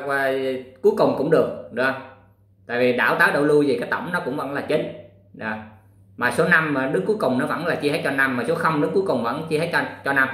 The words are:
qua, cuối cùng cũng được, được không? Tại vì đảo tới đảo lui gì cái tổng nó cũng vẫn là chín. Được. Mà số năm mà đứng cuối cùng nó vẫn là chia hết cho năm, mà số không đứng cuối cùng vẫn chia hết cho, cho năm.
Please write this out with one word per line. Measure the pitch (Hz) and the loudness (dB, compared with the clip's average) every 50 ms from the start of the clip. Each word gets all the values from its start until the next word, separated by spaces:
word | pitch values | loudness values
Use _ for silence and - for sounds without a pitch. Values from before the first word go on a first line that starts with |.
| 135 | -2
qua, | 143 139 139 135 135 135 135 131 131 131 131 127 - - - | -2 -2 0 0 0 0 0 -2 -2 -4 -6 -8 -12 -8 0
cuối | - 214 220 - | 2 2 4 4
cùng | 151 131 - - | 4 2 2 0
cũng | - 165 | 0 2
được, | 160 131 110 - - - - - | 4 4 2 2 -2 -8 -12 -8
được | 110 120 127 135 | -4 -2 -2 -2
không? | 127 - - - - - - - _ _ _ _ _ _ _ | -2 -6 -10 -16 -20 -20 -20 -20 _ _ _ _ _ _ _
Tại | - 120 123 | -6 -2 0
vì | 127 123 120 | 2 2 2
đảo | 120 110 120 165 170 | 2 2 2 4 4
tới | 165 - | 2 2
đảo | 135 143 | 4 2
lui | 147 147 147 147 143 | 4 4 4 4 4
gì | 139 120 123 | 2 0 -2
cái | 120 - | -2 -4
tổng | 107 - 123 170 | -4 -4 -4 -4
nó | 180 175 170 | -4 -4 -4
cũng | 127 135 | -4 -6
vẫn | 151 139 135 | -6 -6 -6
là | 143 135 | -6 -6
chín. | - - 147 - - - - - - - - - _ - | -2 -2 -2 -2 -2 -4 -8 -14 -18 -20 -20 -20 _ -20
Được. | - - 110 110 107 - - - - - - - - - - - - | -14 -10 -8 -8 -8 -8 -10 -16 -20 -20 -20 -20 -20 -20 -20 -18 -6
Mà | - 120 120 | -2 -2 0
số | - 175 160 165 | 2 2 4 4
năm | 170 160 156 151 143 | 4 4 4 2 0
mà | 131 131 - | 0 0 0
đứng | 165 190 - | 0 0 0
cuối | - - 110 | 0 0 0
cùng | - 127 123 127 | 0 0 0 0
nó | 147 | 0
vẫn | - 117 135 170 | -2 -2 -2 -2
là | 170 131 | -2 -2
chia | - 143 143 | 0 0 0
hết | 151 170 160 | 0 0 -2
cho | 143 | -2
năm, | 135 139 135 131 127 | 0 2 2 2 0
mà | 123 117 139 | 0 -2 -2
số | 165 | 0
không | - - 160 160 147 | 0 0 0 2 2
đứng | - - - | 0 2 0
cuối | 196 190 | 0 0
cùng | - 139 120 | 0 0 0
vẫn | 117 117 131 156 165 - | -2 -2 -4 -4 -4 -2
chia | 156 147 | -2 -2
hết | 170 - | 0 0
cho, | 160 147 135 123 - - - | 0 -2 -2 -2 -6 -6 -4
cho | 139 | -2
năm. | 139 135 135 - | 0 2 0 0